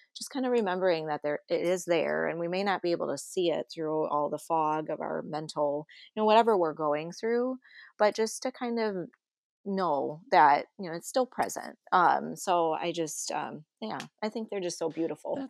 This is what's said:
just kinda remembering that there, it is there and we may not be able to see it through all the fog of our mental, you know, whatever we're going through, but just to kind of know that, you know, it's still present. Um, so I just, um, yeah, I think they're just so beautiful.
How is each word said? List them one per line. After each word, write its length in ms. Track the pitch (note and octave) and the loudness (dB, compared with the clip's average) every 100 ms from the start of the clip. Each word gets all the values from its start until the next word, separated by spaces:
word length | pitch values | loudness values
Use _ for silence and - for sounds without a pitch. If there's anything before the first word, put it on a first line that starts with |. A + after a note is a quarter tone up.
| _ - | _ -14
just 140 | - | -10
kinda 200 | C#4 B3+ | -4 0
remembering 560 | A#3+ G3+ F#3 F#3 E3 D#3 | 2 2 2 2 2 0
that 160 | D3 | -4
there, 180 | D3 D3 - | -2 -4 -2
it 140 | E3+ | 0
is 240 | E3+ F3+ F3 | 0 0 2
there 400 | E3+ C#3+ D3+ E3 | 2 2 0 0
and 100 | D#3+ | -2
we 80 | E3+ | -2
may 160 | F3+ | -2
not 200 | G3+ F3+ | 0 0
be 100 | F3 | 0
able 160 | E3+ D3 | 0 -2
to 100 | C#3 | -4
see 320 | - - F3 | -6 -2 0
it 160 | D3 - | 0 -4
through 340 | - D#3 D#3 D3+ | -6 -4 -2 0
all 200 | D3 D3 | 0 0
the 80 | D3+ | -4
fog 520 | - E3 D#3 D#3 D#3 | -2 0 2 0 -2
of 100 | D#3 | -4
our 220 | - D#3+ | -4 -6
mental, 640 | - D3+ D#3 - D3 C#3+ D#3 - - | -6 -8 -6 -2 0 -2 -6 -16 -12
you 60 | - | 0
know, 60 | G#3+ | 4
whatever 300 | A3 A3+ G#3 | 6 6 4
we're 180 | E3 | 2
going 360 | D3+ D#3 D3 D#3+ | 0 0 0 -2
through, 460 | F3 A3+ A#3+ B3 C4 _ - - - | -6 -2 0 -2 -4 _ -20 -10 2
but 160 | G#3 | 2
just 280 | G#3 A3 - | 2 -2 -2
to 100 | C4 | -8
kind 260 | - B3 A#3 | -6 -4 -2
of 300 | A3 F#3+ E3+ - _ _ _ _ | -2 -2 -8 -12 _ _ _ _
know 580 | G3+ F#3+ F3+ C#3+ C3+ D3+ A#3 | -6 -2 0 0 -2 -6 2
that, 360 | F#3 D3+ C#3+ - - | 6 8 6 2 -10
you 120 | F#3 | -8
know, 60 | E3 | -8
it's 120 | - | -4
still 180 | C4 B3+ | -2 -2
present. 520 | - - - - - - | -2 -4 -4 -10 -14 0
Um, 440 | F#3 E3 C#3 D3+ D#3 | 4 6 4 0 -6
so 360 | - F3 E3 | 0 2 2
I 200 | D#3 E3+ | 0 -2
just, 380 | E3+ D#3+ - - | -4 -4 -6 -6
um, 320 | D3+ C3+ D3 D3+ - | -4 -6 -10 -16 -12
yeah, 260 | A3 - - _ | -8 -8 -10 _
I 60 | A3 | -6
think 200 | A#3 A3 | -6 -6
they're 100 | G3+ | -4
just 180 | F3 E3 | -4 -2
so 120 | E3 | -4
beautiful. 560 | D#3 E3 D3+ - - C4+ | -2 -4 -4 -6 -6 -6